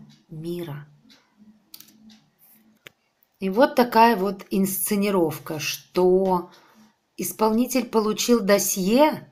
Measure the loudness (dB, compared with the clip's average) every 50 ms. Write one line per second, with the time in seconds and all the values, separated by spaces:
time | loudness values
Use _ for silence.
0 | -18 -20 _ _ _ _ -18 -14 -10 -10 -10 -10 -10 -12 -12 -14 -16 -20 _ _
1 | _ _ _ _ _ _ _ _ _ -20 _ _ _ _ -20 -20 -20 -20 _ _
2 | _ -20 -20 _ _ _ _ _ _ _ _ _ _ _ _ _ _ -20 _ _
3 | _ _ _ _ _ _ _ _ -6 -2 2 2 2 2 2 0 0 2 4 4
4 | 6 6 4 2 -2 -4 -6 -10 -10 -6 -2 -2 0 -2 -2 -6 -4 -4 -2 -2
5 | 0 0 0 0 0 0 -2 -6 -12 -12 -12 -8 -8 -8 -8 -10 -14 _ -2 2
6 | 2 4 4 2 2 2 0 0 -2 -6 -14 _ _ _ _ _ _ _ _ _
7 | _ _ _ -12 -10 -10 -4 -2 -2 0 2 0 0 0 -2 -4 -4 0 -2 0
8 | 0 0 -2 -2 0 2 2 2 4 2 2 2 2 -2 -4 -2 0 2 4 4
9 | 4 4 2 -2 -10 -18